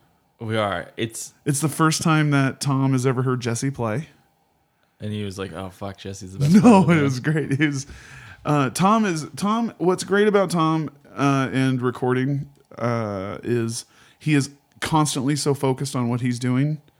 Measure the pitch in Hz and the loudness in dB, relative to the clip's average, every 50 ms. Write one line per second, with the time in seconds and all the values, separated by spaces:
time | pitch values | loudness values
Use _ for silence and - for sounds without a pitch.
0 | _ _ _ _ _ _ _ _ 117 110 110 110 107 101 92 87 - - _ - | _ _ _ _ _ _ _ _ -6 -4 -2 0 0 0 -2 -4 -8 -10 _ -6
1 | 113 113 - - - - _ _ _ 147 147 139 156 147 - - 160 156 156 - | -6 -6 -6 -12 -14 -14 _ _ _ -4 -2 0 -2 -2 2 2 2 2 2 2
2 | - 170 156 156 151 151 143 139 135 131 - - - 143 135 135 135 135 135 127 | 0 2 2 2 2 2 2 2 2 0 -2 -4 -2 0 0 2 2 2 2 2
3 | 120 135 127 123 127 131 127 123 117 120 113 113 - 139 139 131 120 110 104 131 | 2 0 0 0 0 -2 -2 -2 -2 -4 -4 -2 -4 -4 -4 -4 -4 -4 -4 -4
4 | 160 - _ _ _ _ _ _ _ _ _ _ _ _ _ _ _ _ _ _ | -6 -10 _ _ _ _ _ _ _ _ _ _ _ _ _ _ _ _ _ _
5 | 107 107 107 107 104 101 92 95 95 92 80 87 95 92 90 - 101 98 98 - | -10 -8 -6 -6 -6 -8 -8 -8 -10 -10 -8 -10 -12 -12 -12 -12 -12 -12 -12 -12
6 | - 98 98 - 98 92 95 95 139 147 180 214 151 - 110 190 175 135 170 160 | -12 -12 -12 -12 -14 -14 -6 -2 2 6 6 8 8 8 8 8 6 6 4 4
7 | 143 139 131 127 - 151 151 160 139 - 135 139 156 151 143 135 - - - - | 2 0 -2 -2 -2 -2 0 0 0 -2 0 0 0 0 0 -4 -8 -12 -18 -20
8 | - - - - - - - - - - 147 147 135 120 98 - 175 196 220 226 | -20 -20 -20 -20 -20 -20 -20 -8 -2 0 0 2 0 -2 0 0 2 4 4 4
9 | 214 196 170 156 139 - - 135 185 202 214 226 240 214 - - 160 180 185 180 | 2 0 -2 -4 -6 -10 -8 -4 -2 -2 0 0 -2 -4 -4 0 0 0 0 0
10 | - 180 185 202 208 214 196 202 190 160 165 175 160 160 160 160 156 - - - | 0 0 2 4 4 4 4 2 2 2 0 0 2 2 0 0 -2 -4 -10 -16
11 | _ - 98 98 135 139 139 139 131 113 92 131 131 131 127 123 120 127 120 - | _ -16 -4 0 0 2 2 2 0 0 0 0 2 2 0 0 0 -2 -2 -2
12 | 135 123 123 127 131 139 143 139 143 - _ _ _ _ - - 113 120 117 117 | -2 0 0 0 0 0 -2 -4 -6 -10 _ _ _ _ -10 -4 -4 -2 -2 -2
13 | 113 104 101 95 95 101 95 - - - 120 120 113 113 113 117 - _ _ _ | -4 -4 -6 -6 -6 -8 -10 -8 -4 -2 -2 0 -2 -4 -6 -8 -12 _ _ _
14 | - - _ _ - 156 151 143 131 139 - _ _ _ _ - - - 165 156 | -20 -20 _ _ -2 2 2 2 2 0 -8 _ _ _ _ -10 -6 0 2 2
15 | 151 143 - 143 120 135 151 139 - 151 139 139 - 135 131 131 143 135 - 127 | 2 2 0 -2 -2 -2 -2 0 0 0 0 0 0 -2 0 -2 -4 -6 -4 -2
16 | 123 117 123 120 131 127 120 120 127 127 127 127 143 151 151 143 _ _ _ | -2 -2 -2 -2 -2 -2 -4 -2 -2 0 0 2 0 0 -2 -6 _ _ _